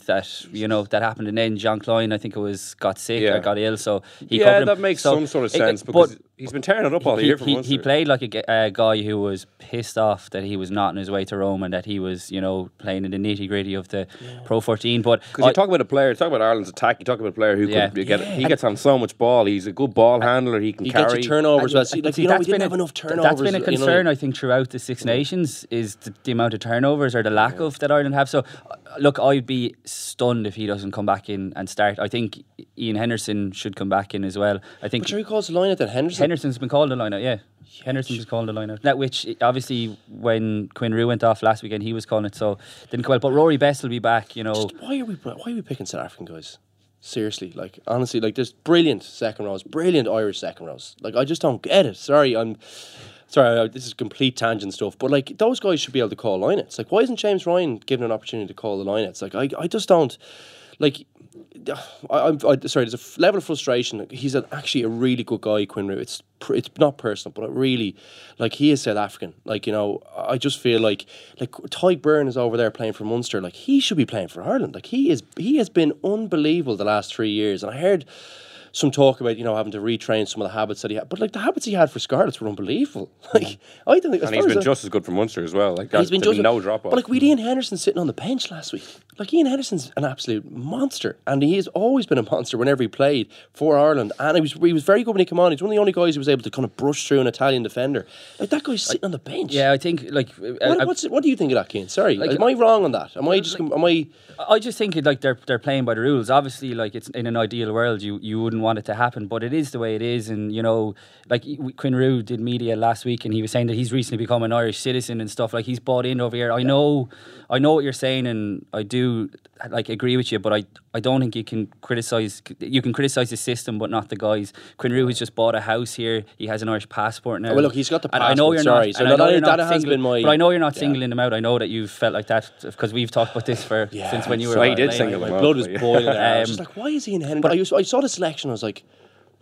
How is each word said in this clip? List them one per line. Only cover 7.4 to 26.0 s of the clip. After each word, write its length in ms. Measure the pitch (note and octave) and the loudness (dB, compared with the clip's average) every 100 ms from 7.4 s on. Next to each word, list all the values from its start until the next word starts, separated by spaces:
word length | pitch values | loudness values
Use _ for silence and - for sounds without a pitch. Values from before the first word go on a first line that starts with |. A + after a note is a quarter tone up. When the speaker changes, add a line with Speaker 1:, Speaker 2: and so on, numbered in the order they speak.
| C3 | 2
Speaker 1:
he, 80 | C3 | -2
Speaker 2:
Munster. 140 | B2+ | 0
Speaker 1:
he 60 | C3+ | -2
played 300 | C3+ D3 D#3 | 2 2 2
like 120 | C3 | 0
a 60 | A#2+ | -2
g-, 160 | A2 - | -6 0
a 240 | A2+ A2 | 2 2
guy 300 | F#2+ A2 A2 | 2 2 2
who 160 | G#2 G#2 | 0 -2
was 260 | G2+ F#2+ - _ | -2 -4 -10 _
pissed 400 | - A#2+ A2+ - | -10 -8 -6 0
off 320 | A2 G2 - | 0 0 -4
that 140 | G2 | -8
he 120 | G2 G2+ | -6 -6
was 140 | F#2 | -4
not 180 | G2+ G2 | -2 -2
on 60 | F#2+ | -2
his 160 | F#2+ | -4
way 120 | G2 F#2+ | -4 -4
to 120 | G2+ | -2
Rome 260 | G2 F#2+ | -2 -2
and 100 | F#2 | -4
that 120 | F#2 G2 | -4 -4
he 140 | G2+ | -6
was, 320 | F#2 F2+ - | -4 -6 -8
you 80 | F#2+ | -6
know, 280 | F#2+ F#2+ F2+ _ | -4 -4 -6 _
playing 260 | G2 F#2+ F#2+ | -6 -6 -4
in 60 | |
the 60 | G2 | -4
nitty-gritty 560 | G#2 G2+ F#2+ G2+ G2 | -4 -4 -4 -4 -4
of 140 | F#2+ F2+ | -6 -6
the 180 | G2+ F#2 - | -8 -8 -12
Speaker 3:
Yeah. 180 | B2 - - | -18 -12 -2
Speaker 1:
Pro 140 | A2+ | -2
fourteen. 400 | A2+ G#2+ A#2+ A#2+ | 0 -2 0 0
But 200 | A2+ A#2 - | 2 2 0
Speaker 2:
'Cause 100 | - | 2
you 60 | B2+ | 4
Speaker 1:
I 40 | |
Speaker 2:
talk 140 | D#3 G3+ | 6 4
about 140 | F3 | 2
a 40 | A#2 | 2
player, 280 | C#3 C3+ | 4 4
talk 140 | A#2 E3 | 2 0
about 120 | C3 | 2
Ireland's 280 | A2 A2+ F#2+ | 4 2 -2
attack, 280 | - A#2 B2 | 0 0 0
you 60 | - | -2
talk 140 | A#2+ | -2
about 100 | A2 | -2
a 40 | |
player 220 | F2+ G#2+ G2+ | 0 2 4
who 100 | G#2 | 2
Speaker 1:
Yeah. 220 | G#2+ G2 | 2 2
Speaker 2:
could 160 | G2 F#2+ | 0 0
get, 120 | G#2 | 0
Speaker 3:
Yeah. 140 | G2 F3+ | 0 -2
Speaker 2:
he 80 | C#3+ | 0
gets 180 | D#3 | 2
on 120 | A#2+ G#2 | 0 2
so 200 | C#3 C3+ | 4 4
much 200 | A2 - | 2 0
ball, 280 | A#2+ B2 G2+ | 4 4 4
he's 200 | G2+ G2 | 0 -4
a 40 | |
good 200 | F#2 C3+ | -4 -2
ball 260 | G#2 A2+ B2 | 6 6 6
handler, 380 | A#2+ B2+ B2+ A2 | 4 2 2 0
he 120 | G#2+ | -2
can 120 | G#2 C3 | -4 -2
Speaker 3:
He 60 | |
gets 220 | A#2+ A2 | 2 4
Speaker 2:
carry. 80 | A#2+ | 2
Speaker 3:
a 20 | |
turnover 420 | A#2+ D3+ D#3 C#3+ B2+ | 0 2 4 4 4
as 80 | |
well. 80 | C3+ | 2
Speaker 1:
And, 60 | B2 | 2
Speaker 3:
See, 100 | D#3+ | 2
Speaker 1:
and 60 | D3+ | 0
Speaker 3:
like, 80 | D3 | 2
Speaker 1:
see, 60 | |
Speaker 3:
you 40 | F3 | 4
know, 60 | F#3 | 4
Speaker 1:
that's 40 | |
Speaker 3:
we 60 | F3 | 4
didn't 100 | G3 | 0
Speaker 1:
been 60 | |
a, 40 | F#3+ | 0
Speaker 3:
have 80 | |
enough 200 | F#3 E3+ | -2 -4
Speaker 1:
that's 80 | - | -6
been 100 | D#3+ E3 | -6 2
a 20 | |
Speaker 3:
turnovers, 300 | D#3 D3+ G3 | 2 4 2
you 60 | F#3+ | 0
know. 60 | F#3 | 0
Speaker 1:
concern, 420 | C3 C3+ F3 F3 | 0 4 4 4
I 60 | C#3 | 0
think, 200 | C#3 C3 | -2 -4
throughout 320 | C3 B2+ C3 | 0 2 0
the 100 | B2+ | -6
Six 240 | - B2 B2 | -8 -6 0
Nations 600 | A#2+ C#3+ F#3 D#3+ - - | 0 0 -2 -2 -4 -6
is 260 | A#2 A2 | -4 -4
the, 160 | - | -8